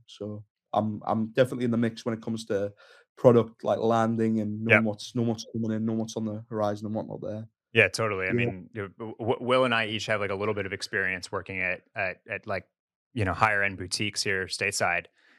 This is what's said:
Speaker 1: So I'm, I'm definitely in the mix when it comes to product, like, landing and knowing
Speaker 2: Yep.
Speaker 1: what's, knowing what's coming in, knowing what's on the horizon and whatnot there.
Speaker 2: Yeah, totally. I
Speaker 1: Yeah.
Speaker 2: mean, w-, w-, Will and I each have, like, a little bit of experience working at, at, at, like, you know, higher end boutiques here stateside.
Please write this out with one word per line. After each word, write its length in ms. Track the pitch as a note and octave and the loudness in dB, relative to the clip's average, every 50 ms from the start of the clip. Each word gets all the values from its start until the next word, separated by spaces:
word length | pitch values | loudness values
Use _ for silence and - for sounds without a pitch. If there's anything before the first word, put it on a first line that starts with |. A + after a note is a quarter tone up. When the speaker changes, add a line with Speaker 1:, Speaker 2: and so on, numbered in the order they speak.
| - | -16
Speaker 1:
So 380 | - - - G2+ G#2+ G#2 G#2+ G#2 - _ _ _ _ - | -20 -14 -10 -10 -8 -8 -10 -12 -16 _ _ _ _ 0
I'm, 280 | G#2+ G#2+ A2 G#2+ - - | 0 0 0 -2 -4 -4
I'm 260 | - G#2+ A2 A2 A2 - | -2 -2 -2 -2 0 2
definitely 320 | C3+ B2+ B2+ C#3 B2 B2 | 2 2 2 2 -2 -2
in 60 | A#2 | 0
the 80 | A#2 A#2 | 2 2
mix 260 | A#2 A2 A2+ - - | 2 0 -2 -4 -4
when 100 | - A2+ | -6 -6
it 80 | A2 - | -4 -4
comes 220 | A#2+ A2+ A2 A2+ | -6 -6 -6 -4
to 260 | - G#2+ G2 G2+ G2+ G2+ _ - - - - _ _ _ | -4 -2 -2 -2 -4 -6 _ -20 -20 -20 -20 _ _ _
product, 480 | - - B2+ A#2+ A#2 A2 A2+ - _ - | 6 8 10 10 10 8 4 -2 _ 0
like, 140 | A#2 G#2 - | 0 0 2
landing 600 | A2+ A2+ A#2 A2+ A2+ A2+ A#2 A2+ A2+ A2+ A2 A2 | 4 4 4 4 4 2 2 2 2 2 2 2
and 220 | G#2+ G#2 G#2+ G#2+ A2 | 0 -2 -4 -4 2
knowing 180 | A2+ A2 G#2 | 4 4 4
Speaker 2:
Yep. 40 | A2 | 4
Speaker 1:
what's, 300 | G#2+ G#2 - - - - | 2 -2 -4 -10 -8 -4
knowing 140 | B2 A#2 A#2 | -2 0 0
what's 180 | A2 G#2+ - - - | -2 -4 -6 -8 -6
coming 200 | A2+ A2+ A2 A2 | -4 -2 -2 -2
in, 120 | G#2+ A2 | 0 0
knowing 120 | A2+ A2+ A2 | 0 -2 -2
what's 180 | A2 A2 - | -4 -4 -6
on 100 | A2+ A2 | -6 -6
the 180 | G#2+ G#2 G#2+ A2+ - | -4 -6 -8 -10 -8
horizon 360 | A2+ G#2+ G#2+ G#2 G#2 G2+ G#2+ | -4 -2 0 0 -2 -2 -4
and 80 | G#2 G#2+ | -6 -4
whatnot 280 | A2 - - - - - | -6 -6 -6 -8 -8 -8
there. 260 | - G#2 A2 A2+ - _ _ _ _ - | -8 -8 -8 -10 -12 _ _ _ _ 4
Speaker 2:
Yeah, 160 | A2 G#2 F#2 | 4 4 4
totally. 380 | - - A2+ G#2+ G2+ F#2+ F#2 | 4 0 -2 -2 0 -2 -2
I 20 | F#2 | 0
Speaker 1:
Yeah. 60 | F#2+ | 0
Speaker 2:
mean, 360 | A#2+ A#2+ A#2+ G2 F#2 - - - | 0 0 0 -4 -6 -12 -12 -10
w-, 420 | A2 G2+ F#2+ - - A#2 A2 - - | -10 -10 -10 -10 -12 -12 -12 -10 -6
w-, 200 | A2+ A2 C3 - | -2 -2 -2 -2
Will 240 | A#2+ A#2+ B2+ C3 C3 | 0 2 2 4 4
and 100 | B2 A#2 | 4 2
I 120 | A2+ A2 | 2 0
each 200 | G#2+ A2+ G#2 - | 0 -4 -4 -2
have, 140 | - A2 G2+ | -2 -2 -2
like, 100 | G2+ F#2+ | 0 -2
a 60 | G2 | -2
little 180 | G2 G2+ G#2+ G#2 | -2 -2 -2 -2
bit 120 | G#2 G2 | -2 -4
of 60 | F#2+ G2+ | -4 -6
experience 600 | G2 - - - G2+ F#2+ F#2 F#2 F2+ - - - | -8 -8 -4 -2 -2 0 0 -2 -4 -6 -6 -8
working 280 | F#2+ F2 - F#2+ F#2 | -8 -8 -6 -6 -4
at, 200 | F#2 F2+ F#2 - - _ _ | -2 -2 -4 -4 -8 _ _
at, 220 | A2+ G2 F#2 E2+ - _ - | -4 -4 -4 -4 -8 _ -10
at, 160 | G#2 F#2+ - | -10 -10 -6
like, 220 | G#2+ G2+ F#2 - _ _ _ _ _ _ _ _ _ _ | -6 -6 -6 -6 _ _ _ _ _ _ _ _ _ _
you 120 | A#2+ G2+ | -2 -2
know, 80 | F#2 F2 | -2 2
higher 320 | - A2+ A2 G#2 G2+ G2+ | 2 2 2 2 2 0
end 140 | G2 F#2+ E2+ | 0 -2 -6
boutiques 440 | F#2 F2+ - - G#2+ G#2 - - - | -6 -6 -4 -4 -4 -4 -4 -4 -2
here 240 | G#2 G2 F#2+ F#2 | -2 0 -2 -2
stateside. 600 | F2+ - - G2+ G2+ G2 - G#2+ F2+ E2+ F2 F2 - _ _ _ _ _ | -4 -4 -4 -2 -2 0 0 0 0 0 -2 -4 -8 _ _ _ _ _